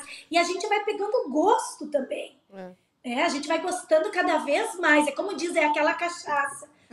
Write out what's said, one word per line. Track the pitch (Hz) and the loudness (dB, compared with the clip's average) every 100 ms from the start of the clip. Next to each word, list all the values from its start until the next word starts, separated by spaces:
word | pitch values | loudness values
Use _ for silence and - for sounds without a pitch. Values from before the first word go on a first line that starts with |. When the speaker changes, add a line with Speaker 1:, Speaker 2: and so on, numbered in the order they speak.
| - - - | -8 -16 -2
Speaker 1:
E | 330 | 0
a | |
gente | 339 359 427 | 2 0 0
vai | 415 415 | 0 0
pegando | - 415 480 392 | -2 0 0 2
gosto | 294 381 466 453 - 311 | 2 4 4 2 -10 -4
também. | 285 254 - - _ _ | -4 -4 -8 -12 _ _
Speaker 2:
É. | 196 185 180 _ _ 254 | -16 -16 -18 _ _ -6
Speaker 1:
É, | 247 339 | 0 0
a | |
gente | 285 302 | 0 -2
vai | 320 | -2
gostando | 349 - - 311 403 | -2 -6 2 2 2
cada | 359 359 302 247 | 0 2 2 2
vez | 320 453 359 | 0 0 0
mais. | 330 294 269 | 4 4 4
É | |
como | 294 359 302 | 0 -4 -4
diz, | 339 339 | -2 2
é | 302 | 2
aquela | 302 302 | 2 2
cachaça | 339 339 - - 285 285 - - _ - | 0 -4 -6 -4 -2 -2 -6 -16 _ -14